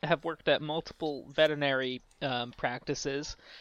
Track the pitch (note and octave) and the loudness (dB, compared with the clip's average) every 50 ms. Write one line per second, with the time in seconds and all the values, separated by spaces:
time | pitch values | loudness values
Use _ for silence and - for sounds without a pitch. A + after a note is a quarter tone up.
0 | - D3+ E3+ C#3+ - E3 D#3+ - - D#3+ C#3+ - D3+ D3+ D3+ E3 - - - - | 0 0 0 0 0 -2 -6 -2 2 2 4 4 2 0 -2 -2 -4 -6 -8 -6
1 | E3 D#3 C#3+ B2+ - - C#3+ - D#3 D3+ D3+ D3 C#3+ C#3 C3+ C3 B2+ B2+ B2+ B2+ | -4 -4 -4 -4 -8 -4 2 4 4 4 4 2 2 2 2 2 0 -2 -4 -6
2 | - _ _ _ D3 C3+ B2+ A#2+ A#2+ B2 A#2+ - - B2 A#2+ C3+ - - C#3+ - | -8 _ _ _ -4 -2 -2 -2 -2 -4 -4 -4 -4 -2 -2 -4 -4 -4 -4 -4
3 | - C#3+ C3+ C#3+ D#3 - - - - - - - | -4 -4 -4 -4 -6 -8 -10 -14 -18 -20 -20 -20